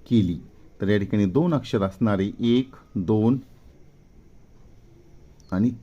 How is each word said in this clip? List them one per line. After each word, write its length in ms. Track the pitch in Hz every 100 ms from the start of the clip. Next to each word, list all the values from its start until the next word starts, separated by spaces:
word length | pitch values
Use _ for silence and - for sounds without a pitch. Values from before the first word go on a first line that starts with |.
| -
केली. 280 | 117 92 82 - - - -
तर 80 | 95
या 80 | 104
ठिकाणी 280 | 98 107 101
दोन 280 | 107 175
अक्षर 280 | 185 - 113
असणारे 500 | 95 - 113 101 101 -
एक, 360 | 117 120 131 - - 107
दोन 420 | 85 107 110 131 - - - - - - - - - - - - - - - - - - - - -
आणि 180 | 92 120 120